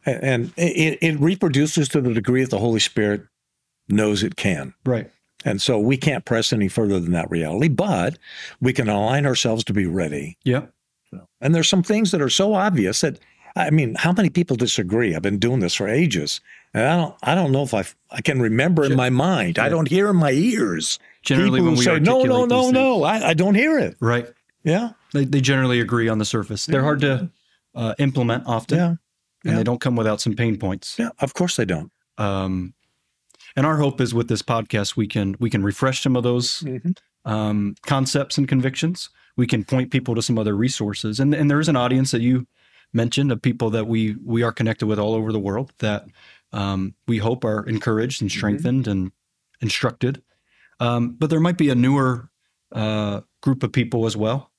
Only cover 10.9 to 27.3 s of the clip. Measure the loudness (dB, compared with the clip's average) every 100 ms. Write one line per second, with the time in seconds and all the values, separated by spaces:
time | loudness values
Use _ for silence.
10.9 | _ _ -20 -20 _ 0 2 4 2 2
11.9 | 2 2 0 0 2 2 2 2 2 2
12.9 | 0 -2 -4 _ _ -12 -4 2 2 2
13.9 | 0 0 2 2 0 0 0 0 0 0
14.9 | 0 0 0 -2 0 0 0 0 -2 -2
15.9 | 2 2 0 -4 -8 _ -20 _ -2 2
16.9 | 2 0 -4 0 2 2 0 0 -2 -4
17.9 | -10 _ -4 -2 0 2 2 4 4 4
18.9 | 2 2 2 2 2 0 0 0 2 2
19.9 | 2 4 4 4 2 2 2 -2 -2 -4
20.9 | -6 -10 _ 0 2 4 4 4 4 4
21.9 | 4 4 4 4 2 2 2 4 4 2
22.9 | 2 2 0 0 2 4 4 4 2 0
23.9 | -2 0 0 -2 -16 _ _ -2 0 -2
24.9 | -10 _ -2 0 0 2 2 2 2 2
25.9 | 0 2 0 0 -2 -4 -8 -2 0 2
26.9 | 2 0 0 -4